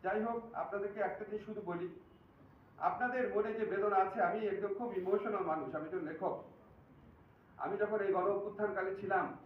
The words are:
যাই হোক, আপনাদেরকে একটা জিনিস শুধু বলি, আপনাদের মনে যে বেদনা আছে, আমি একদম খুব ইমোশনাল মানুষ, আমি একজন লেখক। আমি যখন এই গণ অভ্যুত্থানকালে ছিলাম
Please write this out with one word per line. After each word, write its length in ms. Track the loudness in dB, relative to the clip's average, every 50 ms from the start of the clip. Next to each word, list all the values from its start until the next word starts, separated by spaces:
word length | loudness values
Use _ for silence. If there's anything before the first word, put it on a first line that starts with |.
যাই 200 | 0 0 0 2
হোক, 320 | 0 0 -2 -4 -6 -6 -4
আপনাদেরকে 460 | -4 -4 -2 -2 -2 -2 -4 -2 0
একটা 240 | -2 -2 -2 -4 -6
জিনিস 220 | -6 -6 -6 -6
শুধু 140 | -6 -8 -6 -4
বলি, 360 | -4 -4 -4 -4 -6 -8 -12 -18 -20 -20 -20 -20 -20 -20 -20 -20 -20 -20 -20 -20 -20 -10 0
আপনাদের 540 | 2 2 2 4 0 0 2 2 0 2 2
মনে 200 | 2 2 2 0
যে 100 | 0 0
বেদনা 320 | 0 0 2 2 4 6
আছে, 260 | 6 4 4 4 2
আমি 160 | 2 2 2 2 0
একদম 280 | 0 0 0 0 -2 -2
খুব 240 | -2 -2 -2 -2 -2
ইমোশনাল 460 | 2 4 2 4 4 0 0 0 0
মানুষ, 300 | 0 0 0 -2 -4 -4
আমি 100 | -4 -4
একজন 240 | -4 -4 -4 -4 -4
লেখক। 360 | -6 -2 -2 -2 -2 -4 -8 -12 -18 -20 -20 -20 -20 -20 -20 -20 -20 -20 -20 -20 -20 -20 -20 -20 -20 -20 -20 -20 -10
আমি 200 | -8 -4 -4 0
যখন 240 | 0 0 2 2 0
এই 120 | 2 2
গণ 100 | 2 4
অভ্যুত্থানকালে 760 | 4 4 2 2 -2 -4 -4 -2 -2 -2 0 -2 -2 -2 -4 -4
ছিলাম 360 | -2 0 2 2 2 0 -4 -10 -16